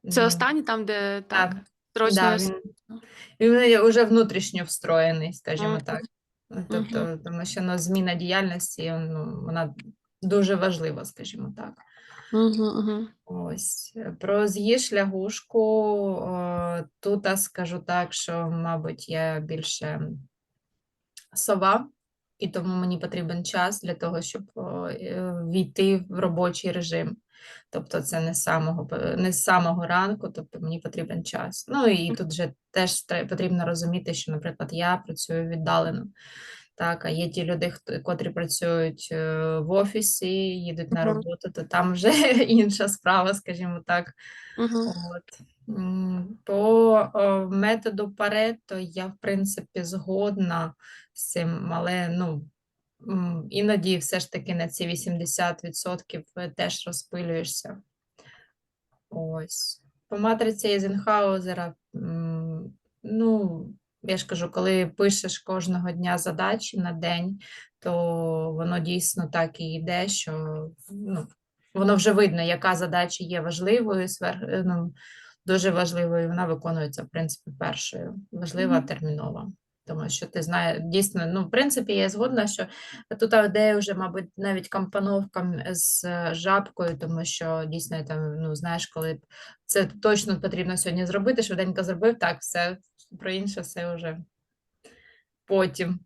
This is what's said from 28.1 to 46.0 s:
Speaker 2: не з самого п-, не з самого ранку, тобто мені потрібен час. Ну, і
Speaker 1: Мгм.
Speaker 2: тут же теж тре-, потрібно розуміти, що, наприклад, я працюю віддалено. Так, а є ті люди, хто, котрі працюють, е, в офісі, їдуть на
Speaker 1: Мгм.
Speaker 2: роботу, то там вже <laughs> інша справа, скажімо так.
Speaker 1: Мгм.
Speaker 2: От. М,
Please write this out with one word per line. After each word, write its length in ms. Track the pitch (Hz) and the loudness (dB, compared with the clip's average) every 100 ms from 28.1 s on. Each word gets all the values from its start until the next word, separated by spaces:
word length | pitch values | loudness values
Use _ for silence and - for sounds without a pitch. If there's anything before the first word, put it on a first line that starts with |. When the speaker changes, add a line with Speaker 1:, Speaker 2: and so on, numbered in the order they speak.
| 165 | -2
Speaker 2:
не 120 | 165 | -2
з 80 | - | -2
самого 420 | - 165 160 170 - | 0 0 0 -2 -4
п-, 300 | - 160 170 | -4 -2 0
не 140 | 185 | 0
з 120 | 180 | 2
самого 420 | - 180 170 175 170 | 4 4 4 0 0
ранку, 420 | 175 196 208 165 | 2 2 -2 -6
тобто 300 | 165 156 165 | -10 -12 -8
мені 200 | 160 165 | -6 -6
потрібен 440 | 160 - 165 170 160 | -8 -8 -6 -6 -6
час. 400 | - 175 - - | -6 -6 -10 -4
Ну, 200 | 277 233 | 4 6
і 180 | 185 170 | 4 0
Speaker 1:
Мгм. 80 | 233 | -2
Speaker 2:
тут 180 | 160 | -4
же 200 | 156 160 - _ | -4 -4 -6 _
теж 300 | 185 185 - | 0 0 -2
тре-, 240 | - 175 - | -4 -6 -4
потрібно 400 | 185 185 180 170 | -4 0 0 0
розуміти, 480 | 165 170 175 - | -2 -2 -2 -4
що, 180 | 160 - | -6 -4
наприклад, 380 | 156 165 165 160 | -6 -6 -8 -8
я 240 | 170 175 180 - | -2 0 0 -4
працюю 420 | 160 - 165 165 | -10 -4 -2 -2
віддалено. 560 | 165 160 165 165 - - - - - - - _ - | -4 0 2 2 -4 -8 -16 -20 -18 -18 -20 _ -4
Так, 300 | 170 165 160 | -4 -2 -4
а 40 | |
є 200 | 160 170 | -2 -2
ті 140 | 180 | -2
люди, 280 | 165 170 175 | -2 0 -2
хто, 300 | - - 139 | -4 -8 -6
котрі 280 | 156 170 175 | -4 -4 -4
працюють, 800 | 170 170 - 170 170 160 - - | -4 -4 -2 0 0 0 -4 -8
е, 480 | 160 160 160 160 160 | -4 -2 -2 0 -2
в 120 | 156 | 2
офісі, 560 | 190 202 220 214 - 185 190 190 180 | 2 2 0 0 0 0 0 -2 -4
їдуть 320 | 170 165 156 | -6 -6 -4
на 140 | 170 165 | 0 0
Speaker 1:
Мгм. 80 | 156 | 0
Speaker 2:
роботу, 360 | 170 170 - | -4 -8 -10
то 120 | 165 | -10
там 300 | 160 175 180 | -2 0 2
вже 160 | 180 208 | 4 6
<laughs> 380 | 302 294 247 - | 6 6 6 8
інша 400 | 226 208 196 202 | 8 6 2 0
справа, 460 | - 180 190 190 | 2 2 4 4
скажімо 460 | 202 - 175 180 170 - | 0 -4 -6 -6 -6 0
так. 260 | 175 175 - - - - - | 0 0 -16 -20 -20 -14 -2
Speaker 1:
Мгм. 300 | 233 233 226 | 0 0 -2
Speaker 2:
От. 520 | 175 175 175 - - - _ - 208 | -4 -8 -12 -14 -20 -20 _ -10 -6
М, 600 | 185 185 | -2 -2